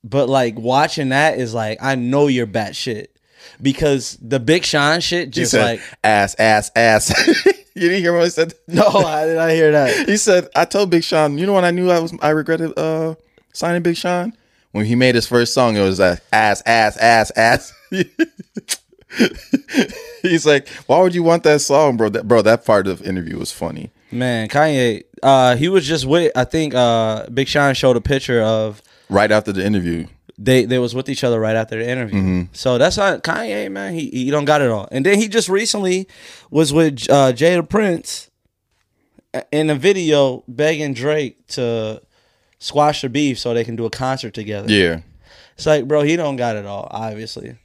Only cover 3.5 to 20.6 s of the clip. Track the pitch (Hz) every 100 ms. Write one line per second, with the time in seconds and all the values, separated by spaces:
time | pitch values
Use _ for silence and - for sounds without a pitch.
3.5 | _ 135 135 151 139 - - 113 135 117
4.5 | 170 - 151 143 165 - 175 170 151 170
5.5 | 113 117 113 - - 107 104 98 - 110
6.5 | 107 - 113 117 110 - - - - 381
7.5 | - _ - 170 190 170 170 170 165 170
8.5 | - - 175 208 202 170 156 160 165 165
9.5 | 165 156 151 131 - 285 214 - 180 151
10.5 | - 170 196 196 170 - 170 151 143 190
11.5 | 196 175 175 180 175 165 165 151 156 151
12.5 | 165 165 - 160 160 160 160 _ _ _
13.5 | - 170 175 170 170 180 175 185 - _
14.5 | _ _ 104 107 120 127 117 - 123 120
15.5 | - 120 104 98 92 92 87 _ 110 107
16.5 | 98 - 117 107 - 113 113 110 - 113
17.5 | 127 - _ _ 190 - - 330 - -
18.5 | - - - _ _ _ - 226 - -
19.5 | - - 294 - - - - 185 165 151
20.5 | 143